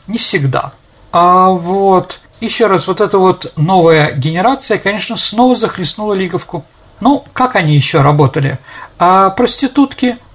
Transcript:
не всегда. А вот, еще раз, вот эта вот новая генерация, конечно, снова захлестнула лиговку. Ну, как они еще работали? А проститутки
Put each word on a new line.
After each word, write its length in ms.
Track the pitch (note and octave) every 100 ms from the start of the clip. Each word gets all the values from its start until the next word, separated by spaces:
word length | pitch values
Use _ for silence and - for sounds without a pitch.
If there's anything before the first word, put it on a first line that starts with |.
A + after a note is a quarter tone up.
| -
не 100 | A3+
всегда. 560 | - F3 C3+ C3 C#3 - _ _ -
А 380 | E3+ F3 F#3 F#3
вот, 720 | F#3 E3+ G3 G3 F#3 F3+ - _ _
еще 280 | A3+ - G#3
раз, 180 | G3 -
вот 140 | F#3+
эта 180 | G#3 G3
вот 340 | F#3 - - -
новая 560 | D#3 F#3+ E3 D#3 D3+
генерация, 680 | C#3 C#3 E3 A3 C4+ - G3+
конечно, 380 | G3 G#3 - G#3+
снова 400 | - G#3+ B3+ A#3+
захлестнула 580 | G3+ - E3 - G#3+
лиговку. 500 | F#3+ F#3 F3 - E3 - _ _ -
Ну, 240 | A3 C#4+ -
как 240 | - B3+ G#3
они 180 | D#3
еще 280 | D3 - D#3+
работали? 560 | C#3 D3 C3+ D#3 C#3 C#3 - - - -
А 320 | F3 F#3+ F#3+
проститутки 880 | F#3+ A#3+ - C4 C#4+ C4+ - B3 A#3+ -